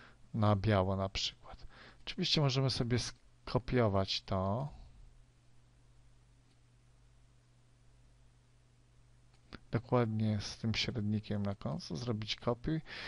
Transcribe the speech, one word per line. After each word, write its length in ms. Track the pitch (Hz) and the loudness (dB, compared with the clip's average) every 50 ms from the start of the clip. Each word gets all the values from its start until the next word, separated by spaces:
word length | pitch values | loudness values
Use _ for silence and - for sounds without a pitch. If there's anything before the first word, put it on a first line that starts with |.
| - - - - - - - | -20 -20 -20 -20 -12 -6 0
na 220 | 113 104 104 104 | 2 4 4 4
biało 400 | 98 92 107 104 95 92 95 95 | 4 4 4 4 6 4 4 2
na 140 | 95 95 98 | 0 -2 -2
przykład. 580 | - - - - - - - - - - - - - - - - - - - | -2 -4 -4 -6 -6 -10 -18 -18 -18 -16 -16 -18 -18 -20 -20 -20 -20 -16 -12
Oczywiście 360 | - - - 180 - - 160 | -8 -4 -2 0 2 2 4
możemy 280 | 147 135 123 135 135 131 | 4 4 2 2 2 2
sobie 300 | - - 131 117 123 117 | 0 0 0 2 0 0
skopiować 1200 | - - - - - - - - - - - 131 - - 127 123 117 104 98 98 95 - - - | 0 -2 -8 -14 -20 -20 -20 -18 -6 -2 -2 -2 0 2 2 4 4 4 4 2 2 0 -2 -6
to. 480 | - - 101 95 95 98 101 123 143 147 - - - - - - - - - - - _ - _ _ - - - - - - - - - - - - - - - - _ - _ _ _ _ _ - _ _ _ _ _ - _ - - - - - - - - _ _ - _ _ - - _ _ - - - - - - - - - - - - _ - - - - _ - - _ _ - - - - - - - - - - - - - - - | -4 -2 -2 0 0 0 0 -2 -4 -6 -10 -14 -20 -20 -20 -20 -20 -20 -20 -20 -20 _ -20 _ _ -20 -20 -20 -20 -20 -20 -20 -20 -20 -20 -20 -20 -20 -20 -20 -20 _ -20 _ _ _ _ _ -20 _ _ _ _ _ -20 _ -20 -20 -20 -20 -20 -20 -20 -20 _ _ -20 _ _ -20 -20 _ _ -20 -20 -20 -20 -20 -20 -20 -20 -20 -20 -20 -20 _ -20 -20 -20 -20 _ -20 -20 _ _ -20 -20 -20 -20 -20 -20 -20 -20 -20 -20 -20 -20 -18 -8 -4
Dokładnie 680 | - 117 - - 131 123 120 113 110 107 110 107 107 104 | -4 -4 0 2 2 4 4 2 2 2 2 2 2 0
z 160 | - - - | -2 -6 -8
tym 160 | - - 113 110 | -4 -2 -2 0
średnikiem 680 | - - - - 117 104 104 107 104 107 - 104 104 101 | 0 -2 -2 -2 -2 0 0 0 0 0 -2 -4 -2 -2
na 120 | 101 101 | -2 -4
końcu, 400 | - - 123 147 175 - - 170 | -4 -4 -6 -6 -6 -6 -6 -6
zrobić 400 | 139 120 123 113 107 107 107 - | -4 -4 -2 -4 -4 -4 -6 -6
kopiuj. 460 | - - 117 123 120 - 160 160 160 - - - - - | -4 -2 -2 -2 -2 -2 -2 -2 -2 -4 -6 -12 -12 -12